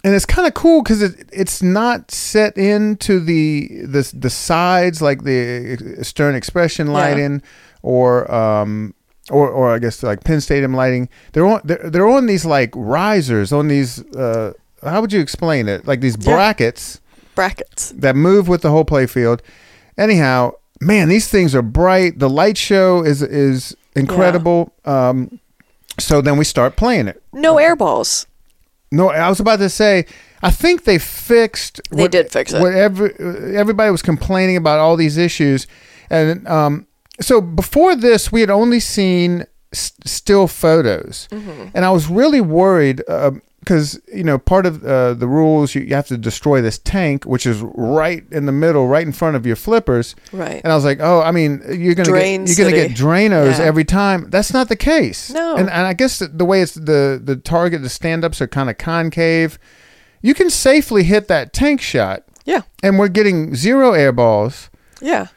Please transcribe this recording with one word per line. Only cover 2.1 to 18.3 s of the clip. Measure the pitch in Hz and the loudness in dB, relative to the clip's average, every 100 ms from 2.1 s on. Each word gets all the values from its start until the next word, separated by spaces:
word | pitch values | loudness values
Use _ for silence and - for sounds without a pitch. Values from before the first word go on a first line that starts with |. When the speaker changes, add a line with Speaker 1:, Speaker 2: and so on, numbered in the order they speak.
Speaker 1:
set | - - 214 214 196 | -12 -2 0 0 0
into | 196 208 214 208 - 190 | 0 2 0 -2 0 0
the, | 165 165 156 151 - - | 2 0 0 -2 -6 -14
the, | 135 139 131 127 | -4 -4 -4 -6
the | 127 | -6
sides | - - 165 180 180 180 160 | -6 -2 0 2 2 0 0
like | 151 139 | -2 -2
the | 135 127 120 123 123 123 110 - | -2 -2 -2 -8 -8 -10 -12 -12
ex-, | 117 | -12
stern | - 143 | -2 -2
expression | 131 - 175 170 - 147 | -2 -4 -2 -2 -2 -2
Speaker 2:
Yeah. | |
Speaker 1:
lighting | 147 143 143 143 143 - - - _ | 0 0 0 -2 -6 -10 -20 -20 _
or, | - 127 123 123 - | -2 2 2 2 0
um, | 120 110 107 104 107 107 - _ _ - | -2 0 0 -2 -6 -10 -14 _ _ -2
or, | 139 143 | 0 0
or | 131 127 | 0 0
I | 117 | 0
guess, | 120 - | -2 -4
like, | 120 104 | -6 -4
Penn | - 156 | -2 -2
Stadium | - 143 135 | 0 -2 0
lighting. | 131 131 127 123 _ - | 0 0 -2 -6 _ -6
They're | 156 185 | 0 2
on, | 220 | 2
they're, | 147 170 131 | -2 -6 -2
they're | 170 202 | 0 4
on | 269 240 | 4 2
these, | 196 160 | 0 0
like, | 143 117 | 0 0
risers, | - 110 147 202 208 135 110 98 | -4 -4 -2 0 0 0 0 0
on | 143 151 | 0 0
these, | 143 127 - - 131 | 0 -2 -6 -16 -6
uh, | 123 113 107 - _ _ | -4 -2 -6 -10 _ _
how | 139 190 | -6 -4
would | 220 | -2
you | 196 | -2
explain | 147 - 170 147 107 | -2 -4 -2 -2 -2
it? | 95 - | -4 -4
Like, | 131 | -2
these | 131 107 | -2 -2
Speaker 2:
Yeah. | 104 | 0
Speaker 1:
brackets | 160 208 208 120 - - - _ _ _ | 2 2 0 -2 -2 -18 -18 _ _ _
Speaker 2:
Brackets. | - 185 - - - - - | -4 -4 -4 -14 -12 -12 -2
Speaker 1:
that | 135 131 | 0 2
move | 170 | 4